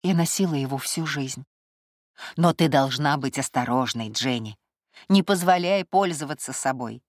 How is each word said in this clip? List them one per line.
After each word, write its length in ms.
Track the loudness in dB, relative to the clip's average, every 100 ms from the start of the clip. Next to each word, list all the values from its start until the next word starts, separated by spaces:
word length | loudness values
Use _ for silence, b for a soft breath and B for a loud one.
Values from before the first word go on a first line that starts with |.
Я 120 | 2
носила 400 | 2 2 0 0
его 240 | 0 -2 -4
всю 280 | -4 -4 -4
жизнь. 380 | -4 -6 -8 -16 _ _ _ _ _ _ B B 2
Но 160 | 2
ты 160 | 4 4
должна 480 | 4 2 0 0 0
быть 220 | -2 -4
осторожной, 720 | -4 -4 0 0 0 -4 -6
Дженни. 460 | -4 -2 -2 -6 -14 _ _ _ B B
Не 140 | 2
позволяй 640 | 4 2 4 2 2 -2
пользоваться 680 | 0 0 0 -2 -8 -8 -8
собой. 500 | -4 -4 -4 -8 -10